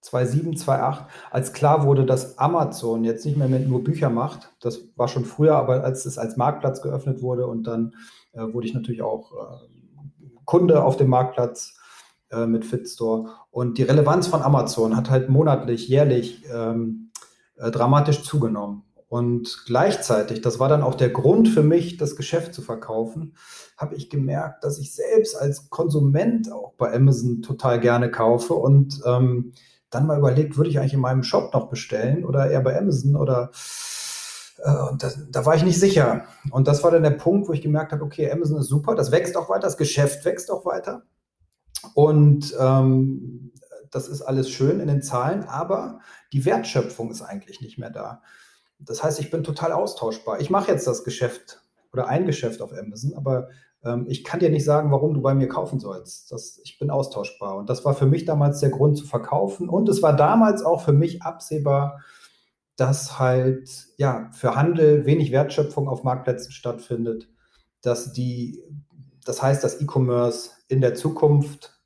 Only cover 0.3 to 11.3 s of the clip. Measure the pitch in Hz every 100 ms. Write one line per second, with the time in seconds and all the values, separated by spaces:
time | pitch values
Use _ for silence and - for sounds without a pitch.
0.3 | 135 160 151 - 135 120 143 - - -
1.3 | - 135 - 147 147 143 135 131 127 -
2.3 | - 135 170 135 - 120 113 113 113 156
3.3 | 143 131 131 135 123 113 - 139 117 139
4.3 | - - _ 123 117 - - 123 131 120
5.3 | - 151 147 117 127 131 131 - 131 117
6.3 | 120 123 147 139 131 117 - - 127 123
7.3 | 123 123 117 113 113 113 - - - _
8.3 | 117 113 117 113 117 113 113 107 110 -
9.3 | 110 - 123 120 _ _ - - _ -
10.3 | _ - 170 175 151 131 135 127 127 127